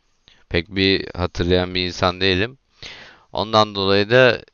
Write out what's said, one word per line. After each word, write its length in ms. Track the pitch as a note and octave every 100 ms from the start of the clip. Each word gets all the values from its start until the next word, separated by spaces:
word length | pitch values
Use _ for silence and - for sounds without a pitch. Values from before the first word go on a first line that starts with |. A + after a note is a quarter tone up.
| _ _ _ _ -
Pek 260 | E2+ F2 F#2+
bir 320 | F#2+ F#2+ - -
hatırlayan 600 | F2 - F2 F2+ F2+ F2+
bir 120 | F2+
insan 340 | - F#2 F2+
değilim. 360 | F#2+ F#2 A#2+ C3+ _ _ - - - - _
Ondan 420 | - G#2+ A2 G#2+ G2
dolayı 340 | G2 G2 G#2
da, 320 | B2+ B2+ - -